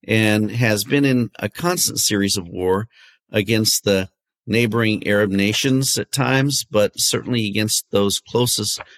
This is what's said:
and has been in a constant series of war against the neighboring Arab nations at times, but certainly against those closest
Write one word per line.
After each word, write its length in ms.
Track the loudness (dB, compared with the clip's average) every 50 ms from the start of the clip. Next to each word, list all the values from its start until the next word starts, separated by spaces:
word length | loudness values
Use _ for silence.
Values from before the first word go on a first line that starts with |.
| -2 0
and 420 | 2 2 4 4 4 2 0 -2
has 320 | 0 0 2 2 2 0 0
been 220 | 0 0 2 2
in 260 | 2 2 0 0 -2 _ -8
a 100 | -8 -8
constant 520 | _ -4 -2 -2 0 0 -2 -4 -2 -2
series 360 | -2 0 0 0 0 0 0
of 120 | -2 -4 -8
war 400 | -8 -2 0 0 0 0 -2 -6 _ -20 -20 -20 _ _ _ _
against 540 | -2 -2 0 2 0 0 2 0 0 0 2
the 240 | 2 2 2 0 -4 _ _ _ _ _ _ _
neighboring 640 | -2 0 0 2 2 0 0 2 0 0 0 0
Arab 240 | 0 2 2 2 2
nations 680 | 2 2 2 2 0 0 0 0 0 0 0 0 -2
at 140 | -4 -4 _
times, 540 | -2 -2 0 2 2 2 2 0 -2 -4 -6
but 340 | _ 0 2 2 2 _ -2
certainly 480 | -2 -2 -2 -2 -4 -2 -2 -2 -2
against 420 | -2 -2 -2 -2 -2 -2 -4 -6 _ 0
those 260 | 2 2 2 0 -4
closest 600 | _ -2 0 0 0 0 0 -4 -4 -4 -6 -8 -10 -16 -20